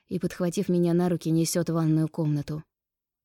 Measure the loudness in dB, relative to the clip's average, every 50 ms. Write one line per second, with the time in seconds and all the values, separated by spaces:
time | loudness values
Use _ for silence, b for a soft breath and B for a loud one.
0 | b b -8 -6 -6 -6 -4 -4 -4 -2 -2 -2 0 0 2 2 4 4 4 2
1 | 2 2 0 0 0 0 2 2 2 0 0 -2 -2 -2 -2 0 2 2 2 2
2 | 2 0 -2 -2 -2 0 0 -2 -4 -6 -8 -10 -12 _ _ _ _ _ _ _
3 | _ _ _ _